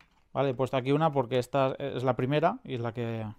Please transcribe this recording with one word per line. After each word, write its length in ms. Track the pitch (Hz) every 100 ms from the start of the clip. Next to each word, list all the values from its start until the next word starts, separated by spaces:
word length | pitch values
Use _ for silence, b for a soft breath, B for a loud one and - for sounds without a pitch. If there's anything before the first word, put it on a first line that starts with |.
| _ _ _
Vale, 160 | 135 139
he 40 |
puesto 220 | 123 131 135
aquí 160 | 127
una 180 | 143 160
porque 280 | 143 117 127
esta 360 | 123 139 135 -
es 260 | 139 131
la 120 | 127 123
primera 420 | 127 147 165 254
y 100 | -
es 60 | 131
la 120 | 117
que, 340 | 117 117 113 110